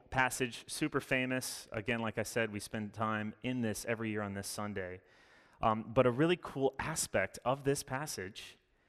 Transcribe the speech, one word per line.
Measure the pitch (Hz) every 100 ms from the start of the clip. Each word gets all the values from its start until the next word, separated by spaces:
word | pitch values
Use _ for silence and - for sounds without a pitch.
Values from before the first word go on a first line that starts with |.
| -
passage, | 131 127 - 127 - -
super | - 151 139
famous. | - 131 127 127 - - -
Again, | 110 104 117
like | 113 110
I |
said, | 107 120 113
we | 104
spend | - 113 104
time | 107 110 107 107 -
in | 123 127
this | 113 101
every | - 113 110
year | 107
on | 104
this | 98 98
Sunday. | - 104 98 90 92 - - - - - -
Um, | 113 110 113
but | 117
a | 127
really | 120 165 175
cool | - 139 135 -
aspect | - 165 - 107 95 -
of | 120 139
this | 139 143
passage | - 131 151 - 95 - - - _ _